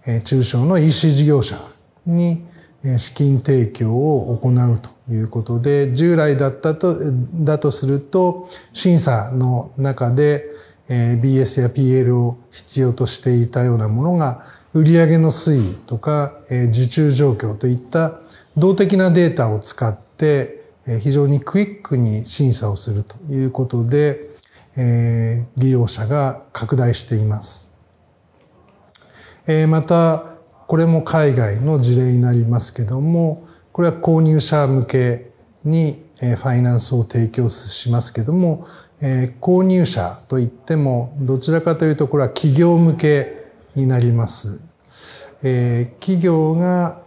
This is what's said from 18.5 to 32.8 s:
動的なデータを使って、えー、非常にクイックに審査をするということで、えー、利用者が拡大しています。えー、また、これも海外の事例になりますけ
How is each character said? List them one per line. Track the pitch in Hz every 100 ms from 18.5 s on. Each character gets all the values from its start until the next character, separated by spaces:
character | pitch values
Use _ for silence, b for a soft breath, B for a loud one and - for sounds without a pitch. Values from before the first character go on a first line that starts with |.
| 151
動 | 180
的 | 190 196 196
な | 185
デ | 175 170
ー | 156
タ | 117
を | 107
使 | - - 117
っ | 101
て、 | _ - 151 143 123 - - _ -
え | 113
ー、 |
非 | 120
常 | 143 143
に | 143
ク | - 196
イ |
ッ | 202 202
ク | - 131
に | 117 107 -
審 | - 135
査 | 117 110
を | 98
す | -
る | 104
と | - - 160
い | 135 131
う |
こ | - 127
と | 120 117
で、 | 147 147 139 - B B B B 135
え | 123 117 117 117 113 117 120 -
ー、 |
利 | 131
用 | 127 113
者 | - 107
が | 147 135 - -
拡 | - 113
大 | 123 120 -
し |
て | -
い | 110
ま | 110 107
す。 | - - - _ _ _ _ _ _ _ _ _ _ _ _ _ B B B B -
え | 156 156
ー、 |
ま | 160
た、 | - 170 135 - - - _ _ -
こ | 160
れ | 165
も | 160
海 | 160 160 151 123
外 | 110 104
の | 139 151
事 | 120 123
例 | 127
に | 123
な | 123
り | 120
ま | 117 120
す | -
け | -